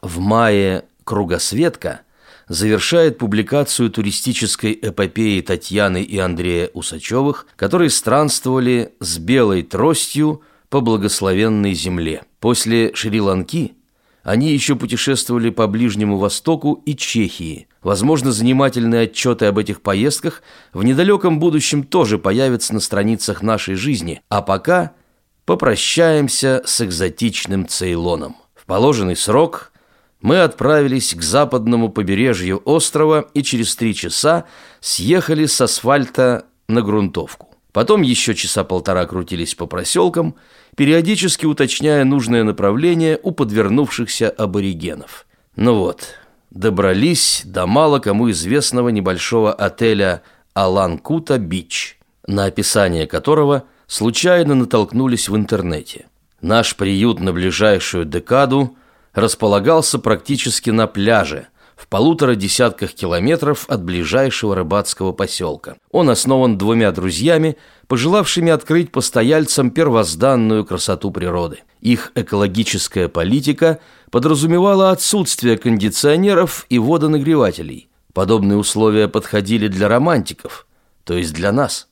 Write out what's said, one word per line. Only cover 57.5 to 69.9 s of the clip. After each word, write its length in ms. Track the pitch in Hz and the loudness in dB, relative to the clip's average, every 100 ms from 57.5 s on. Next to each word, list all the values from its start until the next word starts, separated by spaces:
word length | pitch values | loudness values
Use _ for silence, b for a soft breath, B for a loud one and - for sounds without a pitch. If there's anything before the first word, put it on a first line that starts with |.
| 85 107 98 - 90 80 | 2 4 2 0 -4 -4
декаду – 720 | 87 - 127 139 135 131 b b b b | -6 0 0 2 2 0 b b b b
располагался 880 | - 110 - 110 101 104 160 151 131 | -2 -2 0 2 2 4 2 2 -2
практически 720 | 117 104 - 139 131 - - | 0 -2 -2 -4 -2 -4 -2
на 180 | 110 110 | 0 0
пляже, 580 | - 101 113 78 73 - b b b | 0 2 4 2 -4 -14 b b b
в 100 | - | -6
полутора 480 | 95 135 165 139 | 0 2 2 2
десятках 600 | 117 98 - 123 - 95 | 2 0 0 0 0 -10
километров 720 | - 90 85 104 160 147 139 - | -6 -4 -2 0 0 0 -4 -4
от 160 | 123 | -6
ближайшего 720 | 85 87 78 123 135 - 107 95 | -4 -4 0 0 0 -2 -2 -2
рыбацкого 560 | 82 101 101 - 95 | 0 -2 -2 -4 -4
посёлка. 640 | 92 98 - 90 73 - - _ | -2 -6 -4 -6 -8 -12 -20 _
Он 180 | - 160 | 0 2
основан 480 | 113 123 135 127 104 | 2 2 2 2 2
двумя 320 | 101 117 107 | 0 2 2
друзьями, 640 | 87 92 80 135 165 160 147 b b b | 0 -4 -2 2 2 2 -4 b b b
пожелавшими 640 | 127 139 202 180 - 165 | -2 2 0 0 0 2
открыть 400 | 156 - 165 170 | 2 2 -2 0
постояльцам 800 | - 123 123 117 156 151 - 127 | -4 -2 2 4 2 2 0 0
первозданную 920 | 120 160 | 2 2